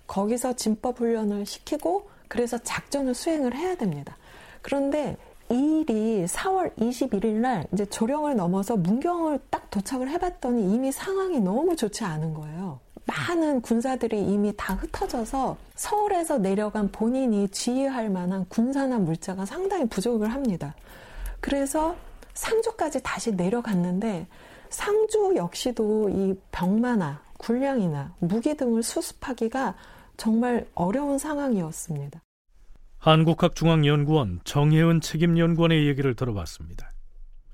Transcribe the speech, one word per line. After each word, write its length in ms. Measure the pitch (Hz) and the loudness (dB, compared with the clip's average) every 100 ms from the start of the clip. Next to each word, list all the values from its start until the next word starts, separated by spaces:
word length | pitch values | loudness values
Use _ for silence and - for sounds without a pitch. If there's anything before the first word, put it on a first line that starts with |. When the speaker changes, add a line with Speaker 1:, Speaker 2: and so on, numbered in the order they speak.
| - | -8
Speaker 1:
거기서 500 | - 208 240 254 247 | -2 0 0 -2 -2
진법 440 | 226 214 254 247 | 0 0 -2 -2
훈련을 440 | 233 226 214 208 | 0 0 0 -2
시키고 680 | 208 - - 294 320 381 - - - | -6 -10 -6 -2 0 -2 -4 -18 -8
그래서 280 | 220 240 240 | -2 -2 -2
작전을 580 | - - - 285 262 | -6 -8 -4 -2 0
수행을 400 | 247 - 311 254 | 0 0 0 0
해야 200 | 247 359 | 0 -2
됩니다. 420 | 370 214 147 139 - - - - - | -2 -2 -4 -8 -16 -20 -20 -20 -14
그런데 560 | - 277 277 302 269 - - - - | -4 -2 0 0 -2 -6 -12 -12 -2
이 340 | 240 294 311 311 | 0 2 2 2
일이 400 | 220 220 220 170 | 0 2 0 0
사월 460 | - 381 381 330 - | -2 0 0 0 -2
이십일일 600 | 226 240 269 202 226 214 | -2 0 -2 0 0 0
날 240 | 247 226 - | 0 0 -2
이제 100 | 185 | -2
조령을 520 | 202 - 226 294 294 254 | -2 -2 0 0 0 0
넘어서 380 | 175 190 196 | 2 0 0
문경을 640 | 233 170 233 339 349 320 277 - | 0 2 2 0 0 0 -2 -4
딱 180 | 320 - | -8 -6
도착을 380 | 202 190 262 254 | -6 -4 -4 -2
해봤더니 640 | 339 262 359 254 240 185 | -2 -4 -4 -2 0 2
이미 180 | 220 269 | 2 0
상황이 480 | 269 - 392 381 311 | -4 -2 -2 0 0
너무 360 | 185 220 339 330 | 2 2 0 0
좋지 280 | 208 - | -2 -2
않은 280 | 208 156 160 | -4 -4 -4
거예요. 480 | 156 151 160 190 139 - - - | -6 -8 -8 -8 -10 -16 -12 -6
많은 560 | - 127 339 311 269 | -4 -2 0 2 2
군사들이 580 | 233 233 262 262 226 214 | 2 0 0 -2 0 0
이미 340 | 185 208 208 | 2 2 2
다 200 | 208 - | 0 -4
흩어져서 840 | 196 330 - 381 269 220 269 240 156 - - | -4 -4 -4 -4 -2 -2 -2 -2 -4 -10 -10
서울에서 600 | - 415 415 370 330 294 | -2 0 2 2 2 2
내려간 560 | 190 196 214 214 202 | 2 2 0 0 -2
본인이 560 | - 226 262 262 208 202 | 0 0 2 2 2 0
지휘할 640 | - - 254 269 254 220 | -2 -2 0 0 -2 -2
만한 360 | 185 180 190 180 | -2 -2 -2 -2
군사나 480 | - 240 277 269 240 | 0 0 2 0 2
물자가 480 | 170 165 - 190 196 | 0 0 -4 -6 -6
상당히 420 | 302 381 392 240 | -4 -2 0 -2
부족을 460 | - 233 233 214 | 0 0 0 0
합니다. 400 | 262 269 170 143 147 - - - - - - | -2 -2 -2 -6 -12 -18 -20 -18 -10 -10 -8
그래서 560 | - 277 277 311 311 339 - - - | -2 -2 0 0 -2 -2 -12 -20 -18
상주까지 680 | - - 453 466 - 320 277 | -10 -2 0 0 0 -2 -2
다시 300 | - - 233 | -4 -4 -2
내려갔는데 960 | 190 175 233 240 185 175 185 220 180 175 - - - - | 0 0 0 0 0 2 0 -2 -4 -8 -16 -20 -20 -12
상주 640 | - - 415 440 427 392 349 | -6 0 2 4 4 4 2
역시도 760 | 175 - 262 233 214 214 208 | 0 -2 -4 0 2 2 2
이 280 | 180 190 190 - | 2 0 -2 -6
병마나 680 | - 180 208 247 233 156 147 - - | -2 2 2 4 2 0 -4 -12 -10
군량이나 760 | - 240 277 269 180 147 139 - | -2 0 0 0 0 -2 -6 -4
무기 360 | 170 214 302 | 0 0 0
등을 280 | 302 254 226 | 0 0 0
수습하기가 920 | 233 - - - - 254 226 262 247 185 - - - - | 0 -4 -6 -8 -8 -4 -2 -2 -4 -6 -14 -20 -20 -6
정말 500 | 226 226 247 240 - | 0 2 2 0 -2
어려운 420 | - 175 240 285 277 | -2 0 0 0 -2
상황이었습니다. 1040 | 294 294 277 214 160 165 - 147 143 165 _ _ _ - - - - - | -2 -2 0 0 -2 -6 -8 -6 -8 -12 _ _ _ -20 -20 -20 -20 -2
Speaker 2:
한국학중앙연구원 1400 | - 160 160 160 175 - 160 160 143 147 143 156 110 87 | 4 6 6 4 2 2 4 6 6 4 4 2 2 -4
정혜은 560 | - 143 147 156 165 165 | -2 2 4 6 6 4
책임연구원의 880 | - 160 170 170 165 165 170 165 147 | 2 2 4 6 4 4 4 6 4
얘기를 260 | 139 135 | 2 0
들어봤습니다. 760 | 120 123 101 82 - 78 87 - - - - - - - | 0 -2 -2 -6 -10 -12 -10 -10 -12 -14 -14 -16 -16 -18